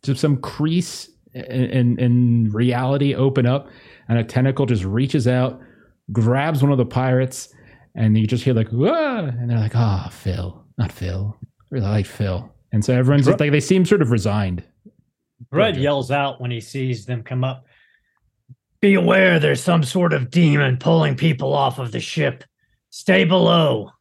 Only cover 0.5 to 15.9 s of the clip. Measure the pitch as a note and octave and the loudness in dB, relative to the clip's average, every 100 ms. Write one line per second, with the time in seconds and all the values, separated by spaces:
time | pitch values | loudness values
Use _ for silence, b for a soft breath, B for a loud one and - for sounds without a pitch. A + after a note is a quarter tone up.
0.5 | - D#3 E3+ F3 - - _ _ B2 - | -4 -2 -2 -4 -10 -18 _ _ -18 -8
1.5 | B2+ B2+ C3 A#2+ A#2+ B2 B2 B2 A#2 A2 | -4 0 2 2 2 2 4 4 2 2
2.5 | G#2+ B2 A#2+ B2+ C#3 C#3 C3 C3+ C3 A#2+ | 0 0 0 0 0 0 2 0 2 0
3.5 | C#3 - B B B B A#2 A2 B2+ C3 | 0 -4 B B B B -2 0 0 0
4.5 | C3 C3 A2+ F#2+ G#2+ C3+ D3+ A#2 B2+ B2+ | 0 0 0 -2 -2 -2 0 0 0 -2
5.5 | - b b b b - G#2+ A2 B2+ D3 | -4 b b b b -6 0 0 2 0
6.5 | D3+ C#3 C#3 B2 B2 C3 B2+ C3 - - | 0 2 2 0 0 0 0 0 -6 -16
7.5 | b b b b - A2 G#2+ G#2+ B2 C3+ | b b b b -2 2 2 2 0 0
8.5 | A#2 A2 A2+ E3 E4 D4+ A#3+ D#3 A#2+ A#2+ | 0 0 0 0 0 -2 -2 -6 -6 -2
9.5 | A#2 G#2+ A#2 A2+ F#2+ F2+ - - F2 F#2 | -2 0 0 0 0 -6 -10 -8 -6 -8
10.5 | - _ - G#2+ - F#2 F#2+ G2+ - - | -12 _ -6 -6 -4 -8 -6 -8 -10 -18
11.5 | _ _ C#3 G2+ G#2+ G2 - G2+ F2+ - | _ _ -6 -2 -2 -4 -6 -4 -4 -8
12.5 | _ _ G#2+ G#2+ B2+ B2+ C#3+ C3 - D3+ | _ _ -2 0 2 4 4 4 2 2
13.5 | D3 - F#3 F3 G#3 C#3 A#2 G2 G#2 G2 | 0 2 2 4 2 2 2 0 -2 -2
14.5 | F2+ - _ - _ _ _ _ _ A#2+ | -6 -10 _ -20 _ _ _ _ _ -6
15.5 | D3 G#3+ D3+ C#3 | 0 0 0 0